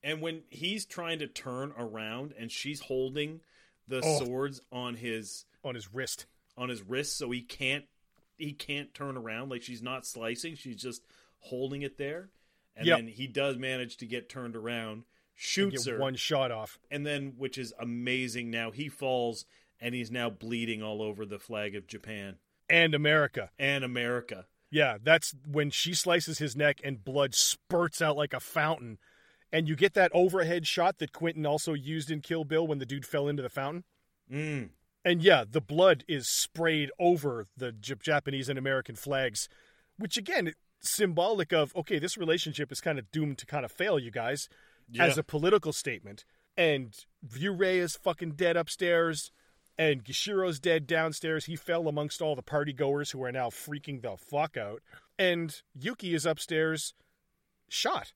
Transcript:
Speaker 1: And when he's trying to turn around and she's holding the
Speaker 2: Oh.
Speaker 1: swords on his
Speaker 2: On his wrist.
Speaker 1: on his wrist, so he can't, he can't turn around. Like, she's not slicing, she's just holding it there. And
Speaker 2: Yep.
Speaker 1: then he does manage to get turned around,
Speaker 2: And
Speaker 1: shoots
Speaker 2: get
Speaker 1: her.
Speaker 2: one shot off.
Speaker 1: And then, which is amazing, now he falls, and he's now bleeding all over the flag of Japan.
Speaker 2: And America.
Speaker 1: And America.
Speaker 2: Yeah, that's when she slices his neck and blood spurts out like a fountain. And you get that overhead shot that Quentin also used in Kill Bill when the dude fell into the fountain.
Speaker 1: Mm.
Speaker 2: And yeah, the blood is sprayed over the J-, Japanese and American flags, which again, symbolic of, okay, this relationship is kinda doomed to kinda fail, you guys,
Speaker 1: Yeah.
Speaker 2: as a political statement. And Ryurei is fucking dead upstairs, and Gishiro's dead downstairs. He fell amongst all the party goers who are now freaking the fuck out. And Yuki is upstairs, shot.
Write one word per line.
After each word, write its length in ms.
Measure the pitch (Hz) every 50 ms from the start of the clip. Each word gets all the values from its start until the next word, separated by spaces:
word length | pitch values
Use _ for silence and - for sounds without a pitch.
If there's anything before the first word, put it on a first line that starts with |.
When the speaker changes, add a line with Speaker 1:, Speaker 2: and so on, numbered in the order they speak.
| -
Speaker 1:
And 180 | 143 156 160
when 220 | 156 165 160 160 156 _
he's 360 | - 135 151 180 202 220 190
trying 340 | _ - - 170 165 165 165
to 60 | 151 -
turn 440 | - - - 135 123 127 135 143 147 117
around 560 | 120 113 107 110 110 107 110 123 135 151 -
and 140 | - 117 113
she's 300 | - - - 139 151 143
holding 600 | - - 135 127 131 131 131 151 147 151 160 160 _ _ _ _ _ _ _ _ _
the 140 | - 131 131 127
Speaker 2:
Oh. 140 | 160 156 143 135
Speaker 1:
swords 360 | 123 123 127 139 143 135 127 _ _ -
on 240 | 123 123 123 120
his 500 | 113 117 120 113 113 107 98 - - - _ _ _ _
Speaker 2:
On 120 | 143 123
his 180 | 120 104 92 98
wrist. 320 | 127 131 - - - - _ _ _ _ _ _
Speaker 1:
on 120 | - 123 127
his 140 | 123 110 101
wrist, 340 | 95 123 131 147 143 -
so 140 | - 143 120
he 120 | 123 123 117
can't, 440 | - - - 139 131 135 143 143 _ _ _ _ _ _ _ _ _ _
he 160 | _ 160 147 147
can't 400 | 147 - - 147 143 143 - _
turn 220 | - 143 139 135
around. 340 | 127 117 113 110 113 127 139
Like, 120 | 131 120 120
she's 200 | - 123 110 113
not 240 | 127 131 131 -
slicing, 500 | - - 120 113 113 120 120 - 165 165
she's 240 | 147 - 135 120 98 -
just 200 | 131 117 - _ _ _ _ _ _ _ _
holding 420 | _ - 131 123 131 135 139 139 143
it 160 | 135 139 -
there. 320 | 143 139 147 170 190 190 _ _ _ _ _ _ _ _ _
And 120 | - 110
Speaker 2:
Yep. 120 | 170 170 131
Speaker 1:
then 100 | 113 113
he 180 | 107 110 131
does 300 | 135 113 139 139 143 131 120
manage 380 | 131 131 131 127 123 117 - -
to 80 | 127
get 220 | 110 120 123 113 -
turned 280 | - 135 127 120 113
around, 360 | 117 107 117 120 117 113 110 107 110
Speaker 2:
And 60 | 117 _ _ _ _ _ _
Speaker 1:
shoots 500 | - - - - 190 196 202 - 131 120
Speaker 2:
get 80 | 135 120
Speaker 1:
her. 40 | 113
Speaker 2:
one 160 | 135 135 131
shot 340 | 123 - - 156 139 135 127
off. 280 | 120 110 107 - - - _ _
Speaker 1:
And 160 | 143 143 143
then, 280 | 147 147 143 139 139 131
which 200 | 117 135 135 127 135
is 140 | 127 110 113 -
amazing, 720 | 117 120 120 120 120 123 127 127 127 123 113 123 120 117
now 200 | 113 117 117 113 107
he 160 | 117 151 147
falls, 560 | 143 - 139 131 127 127 120 117 113 104 - _ _ _ _ _ _ _
and 140 | 113 120 120
he's 160 | 127 120 107
now 200 | 117 127 120 117
bleeding 520 | 107 92 - 113 120 117 117 113 113 107 107
all 200 | 107 107 104 110
over 220 | 107 104 98 110
the 120 | 101 104 98
flag 360 | - - 117 107 104 104 98
of 120 | 104 95
Japan. 520 | - - 107 - 110 110 104 98 98 95 - _ _ _ _ _ _
Speaker 2:
And 260 | 165 170 170 165 151
America. 560 | 143 147 147 151 156 147 135 _ 135 101 - _ _
Speaker 1:
And 260 | 139 139 139 139 131
America. 640 | 127 123 123 120 120 120 123 120 - 110 95 87 _ _ _ _ _
Speaker 2:
Yeah, 260 | - 151 147 131 113 104
that's 340 | 110 147 160 165 - - - 135 131
when 240 | 151 143 151 147 147
she 220 | 139 - - 165 180
slices 440 | 160 - 180 170 175 156 - 156 -
his 180 | 147 147 113
neck 240 | 147 147 147 139 - -
and 200 | 139 135 113 95
blood 300 | - 131 143 139 135 131
spurts 680 | - - - - - _ _ 180 170 175 165 - - 165
out 140 | 156 151
like 160 | 139 147 143 -
a 80 | 127
fountain. 580 | - - - 165 151 156 165 151 123 120 110 - _ _ _ _ _ _ _ _ _ _ -
And 160 | 165 170 151
you 80 | 160
get 180 | 147 175 196 -
that 160 | 208 185 175 -
overhead 520 | 175 180 185 170 190 170 160 170 175 160
shot 320 | - - - 170 175 - _
that 140 | 160 143 -
Quentin 340 | - 160 170 165 156 151
also 280 | 147 147 151 - - 160
used 360 | 143 131 139 160 160 147 131
in 120 | 160 151 139
Kill 220 | - 170 160 156
Bill 220 | 139 156 156 170
when 120 | 160 151 139
the 80 | 131
dude 180 | 117 135 143 123
fell 220 | - - 151 143 147
into 140 | 147 143 131
the 60 | 123
fountain. 340 | - - 135 139 156 175 180 _ _ _ _ _ _ _ _ _ 127
Speaker 1:
Mm. 380 | 143 151 156 151 139 120 92 - _ _ _ _ _ _
Speaker 2:
And 180 | 180 175 175 160
yeah, 220 | 190 180 139 117 107
the 120 | 113 160
blood 420 | 120 - 147 156 180 190 170 127 - -
is 180 | 165 143 123 -
sprayed 600 | - - - - _ 160 165 165 160 151 147 135 - -
over 480 | 180 175 175 165 139 143 123 117 104 - _
the 140 | - 127 123
J-, 240 | 117 107 104 117 135 -
Japanese 480 | - 160 151 147 139 - 139 139 131 120
and 100 | 143 135
American 380 | 131 139 135 131 127 - 127
flags, 520 | 104 - 139 143 135 135 123 107 - - - - _ _ _ _ _ _ _ _ -
which 180 | 202 208 -
again, 380 | 240 202 330 370 320 190 165 156 _ _ _ _ _
symbolic 720 | - - - - 208 185 170 160 175 202 226 202 175 151 180
of, 240 | 160 151 131 -
okay, 220 | 185 156 - 208 156
this 160 | 143 180 -
relationship 560 | - 185 160 160 180 - 156 143 - 147 135 135
is 80 | -
kinda 220 | - 175 156 139 117 - -
doomed 260 | 156 156 147 139 -
to 80 | -
kinda 220 | - - 147 131 113
fail, 300 | - - 175 208 190 147
you 120 | 127 117
guys, 380 | 107 127 113 120 139 147 - - _ _ - _ _ _ _ _
Speaker 1:
Yeah. 160 | 120 113 175
Speaker 2:
as 140 | 170 135 151
a 40 | 151
political 500 | - - 151 147 180 196 208 - 160 139
statement. 520 | - - 143 120 98 - 98 101 107 - _ _ _ _ _ _
And 400 | - 175 165 147 139 131 117 104 - - _ _ _ -
Ryurei 520 | 131 107 127 151 202 196 170 196 185 185
is 200 | 180 175 175 -
fucking 360 | - - 196 170 - 180 165 151
dead 240 | 143 185 170 170
upstairs, 720 | 175 165 - - - 185 175 175 165 165 165 160 151 - - _ _ _ _ _ _ _ _ _ -
and 260 | 160 156 147 131 110
Gishiro's 540 | 131 135 - - 202 208 190 190 180 170 143
dead 260 | - 180 165 165 147
downstairs. 580 | 127 170 160 160 160 156 - - 165 160 156 -
He 80 | - 165
fell 300 | 151 - - 170 170 170 156
amongst 320 | 147 147 147 147 - - 170
all 120 | 156 151
the 60 | 127 123
party 300 | - 151 151 147 147 139
goers 380 | 123 151 139 139 143 143 - -
who 100 | 135 127
are 80 | 127 123
now 180 | 131 127 120
freaking 520 | 117 - - - 147 143 - - 143 131 113
the 140 | 120 98
fuck 400 | 95 - - 143 143 156 160 _
out. 260 | 131 110 101 104 120 _ _ - - _ _ _ -
And 440 | 196 180 175 170 165 156 147 - _ _ _
Yuki 400 | 139 127 196 254 - - 185 165
is 100 | 160 139
upstairs, 680 | 170 160 147 - - 170 156 160 160 160 151 - - - _ _ _ _ _ _ _ _ _ _ _ _ _ _ _
shot. 440 | - - - - 381 - - - -